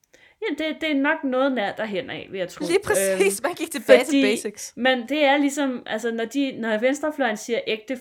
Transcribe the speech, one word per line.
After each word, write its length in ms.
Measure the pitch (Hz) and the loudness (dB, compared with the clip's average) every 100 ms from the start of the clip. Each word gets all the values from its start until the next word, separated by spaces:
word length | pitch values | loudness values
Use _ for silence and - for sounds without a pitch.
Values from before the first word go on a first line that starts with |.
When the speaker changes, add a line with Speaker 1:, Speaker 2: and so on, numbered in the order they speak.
| _ _ - _ 427 | _ _ -20 _ -6
Speaker 1:
Ja, 140 | 294 311 | -4 -4
det, 120 | 302 | -4
det 100 | 311 | -2
er 40 | 285 | 0
nok 280 | 277 311 | 2 0
noget 280 | 285 254 277 | 0 0 0
nær 200 | 247 196 | 0 -4
derhen 380 | - 214 190 120 | -4 -6 -4 -6
af, 180 | 139 - | -10 -10
vil 60 | 190 | -8
jeg 120 | 175 | -8
tro. 160 | - 302 | -6 0
Speaker 2:
Lige 140 | 349 | 0
præcis, 560 | - 415 196 190 196 196 | 2 2 2 2 2 0
Speaker 1:
Øhm, 40 | - | -4
Speaker 2:
man 40 | |
gik 180 | - 330 | -6 -6
tilbage 280 | 277 220 247 | -2 6 8
til 60 | 277 | 8
Speaker 1:
fordi 160 | 277 | 2
Speaker 2:
basics. 520 | 269 220 220 202 - - | 4 2 -4 -10 -14 -2
Speaker 1:
men 340 | 247 254 226 | 2 2 0
det 140 | 294 | 2
er 140 | 285 285 | 4 4
ligesom, 460 | 285 277 277 247 - | 2 0 -2 -4 -6
altså, 260 | 220 233 | -6 -4
når 140 | 226 226 | -4 -2
de, 260 | 269 269 254 | -2 -2 -2
når 180 | 226 214 | -2 0
venstrefløjen 600 | 247 285 311 302 247 214 | 0 0 -2 -2 -2 -2
siger 220 | - 226 - | -4 -4 -2
ægte 300 | 220 - - | -4 -6 -6